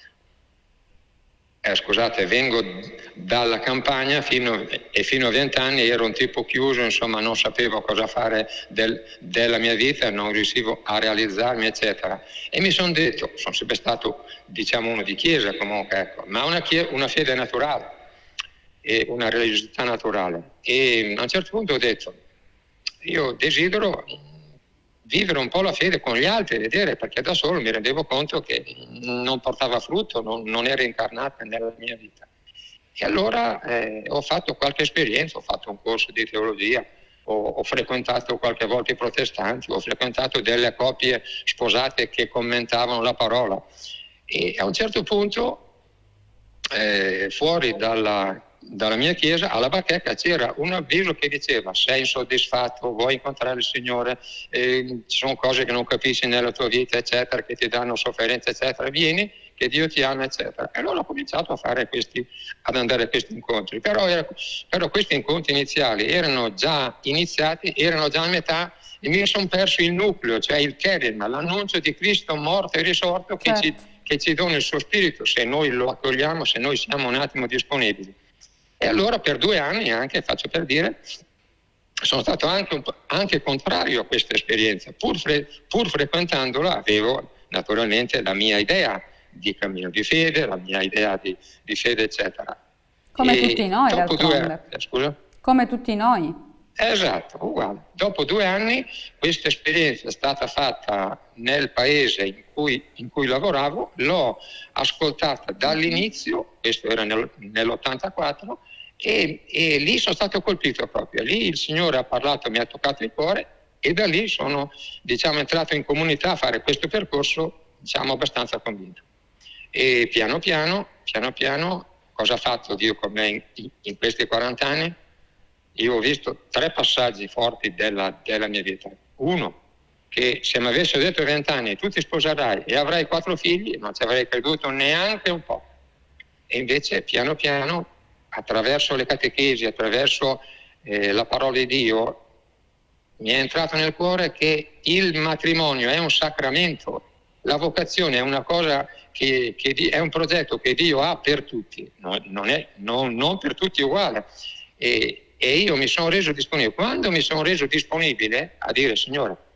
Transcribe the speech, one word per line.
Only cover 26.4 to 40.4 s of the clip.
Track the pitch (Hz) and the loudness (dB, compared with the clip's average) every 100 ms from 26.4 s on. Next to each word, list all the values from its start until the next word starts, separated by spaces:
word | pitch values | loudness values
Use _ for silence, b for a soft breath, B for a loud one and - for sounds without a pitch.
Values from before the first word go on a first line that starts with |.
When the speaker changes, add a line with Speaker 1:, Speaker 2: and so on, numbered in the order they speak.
| 185 117 | 0 -2
Speaker 1:
vedere, | 110 196 185 - | 0 0 0 -2
perché | 110 - | -4 -4
da | 135 175 | -2 0
solo | 151 175 | 2 0
mi | 113 | 0
rendevo | 110 110 143 151 | 0 0 -2 -2
conto | 131 151 160 | -2 -2 -4
che | - - - 127 120 120 | -4 -4 -6 -14 -18 -12
non | 123 123 123 131 | -6 -4 -2 -2
portava | 131 123 131 120 | -4 -2 0 0
frutto, | - 180 208 117 | -2 -2 -2 -4
non, | 110 117 | -4 -6
non | 110 110 123 | -4 -2 0
era | 135 | 0
incarnata | 123 110 113 113 135 - | 0 -2 -6 -4 -8 -8
nella | 113 113 113 113 | -8 -6 -6 -6
mia | 117 113 | -10 -12
vita. | 107 _ - _ - B B B _ | -14 _ -20 _ -20 B B B _
E | - - | -4 0
allora, | 190 208 240 233 - | 2 2 2 0 -2
eh, | - 117 110 110 - | -4 -2 -2 -6 -4
ho | 143 | -4
fatto | - 156 - - | 0 -2 -2 -2
qualche | 143 - | 0 2
esperienza, | 151 170 127 120 160 - | 0 2 2 2 0 -4
ho | |
fatto | - - - | -6 -6 -8
un | 101 | -8
corso | 113 113 - | -2 0 0
di | 107 110 | -2 -2
teologia, | 110 110 104 101 120 - b b b - | -2 -2 0 0 0 -2 b b b -4
ho, | 107 107 | -2 0
ho | - | -2
frequentato | - 131 139 127 120 120 - 120 | -2 -2 0 -2 0 -2 -2 -2
qualche | 120 113 113 | 0 0 0
volta | 123 - | 0 0
i | 123 | -2
protestanti, | 120 - 123 - 98 123 - | -2 0 -2 -2 -2 -2 -4
ho | - | -4
frequentato | - 117 123 120 131 131 | -4 -4 -4 -2 -2 0